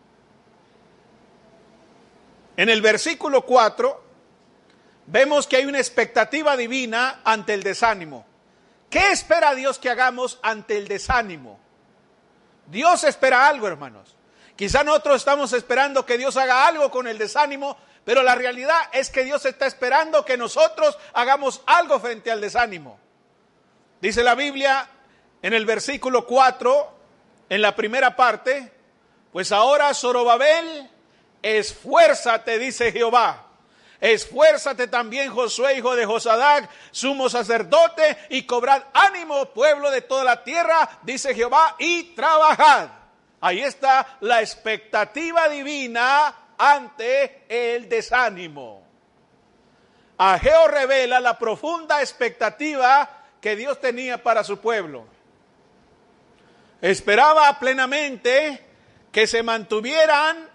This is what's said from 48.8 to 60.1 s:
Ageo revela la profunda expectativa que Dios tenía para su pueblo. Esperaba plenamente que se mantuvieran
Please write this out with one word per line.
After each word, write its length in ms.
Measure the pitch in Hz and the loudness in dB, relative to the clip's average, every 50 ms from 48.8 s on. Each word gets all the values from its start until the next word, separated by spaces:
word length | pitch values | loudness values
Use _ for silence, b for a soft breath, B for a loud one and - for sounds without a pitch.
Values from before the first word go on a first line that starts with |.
| 90 _ _ _ _ _ _ _ _ _ _ _ _ _ _ _ _ b b b b b b b b b b | -20 _ _ _ _ _ _ _ _ _ _ _ _ _ _ _ _ b b b b b b b b b b
Ageo 500 | b 185 190 190 170 - 254 311 330 330 | b 2 2 4 4 4 4 6 6 6
revela 540 | 302 294 285 269 254 269 269 262 240 247 254 | 4 2 0 0 0 0 0 0 2 0 0
la 180 | 247 240 226 - | 2 0 -2 -2
profunda 600 | 240 226 214 - - 302 339 339 320 311 311 294 | -4 -6 -6 -6 -6 -6 -6 -6 -2 -2 -2 -2
expectativa 1200 | 269 - - - 247 226 - - 226 214 208 - 285 311 302 269 247 247 269 285 285 - - - _ _ _ _ | -2 -4 -6 -6 -6 -6 -4 -4 -4 -4 -4 -6 -8 -6 -2 0 2 4 4 4 2 0 -6 -20 _ _ _ _
que 160 | - 208 214 | -8 -6 -6
Dios 240 | 208 233 285 277 277 | -6 -6 -8 -6 -4
tenía 420 | - 254 240 240 262 254 247 233 | -4 -6 -4 -6 -6 -8 -8 -4
para 220 | - 247 226 220 208 | 0 0 0 0 -2
su 160 | 180 202 202 | -4 -6 -6
pueblo. 460 | 208 220 233 214 185 156 143 123 110 - _ _ _ _ _ _ _ _ _ _ _ _ _ _ _ _ _ _ _ _ _ _ _ _ _ _ b b b b b b b b | -4 -4 -4 -4 -4 -8 -12 -16 -18 -20 _ _ _ _ _ _ _ _ _ _ _ _ _ _ _ _ _ _ _ _ _ _ _ _ _ _ b b b b b b b b
Esperaba 760 | - 180 196 190 - 208 202 214 269 302 311 311 302 285 285 - | -2 -2 -2 -2 0 0 4 4 6 6 6 6 6 4 4 2
plenamente 1080 | 247 254 262 269 262 254 277 302 302 285 262 190 - 240 254 269 311 302 277 - _ _ b b b b b b b b | -2 -2 -2 -2 -2 -2 -2 -4 -4 -6 -8 -6 -2 0 0 0 0 -2 -6 -12 _ _ b b b b b b b b
que 140 | - 208 220 | -2 0 0
se 160 | - - 233 | 0 0 -2
mantuvieran 1080 | 233 233 226 226 208 - 220 214 214 233 302 320 311 311 | -2 -2 -4 -6 -6 -6 -6 -6 -4 -2 0 2 4 4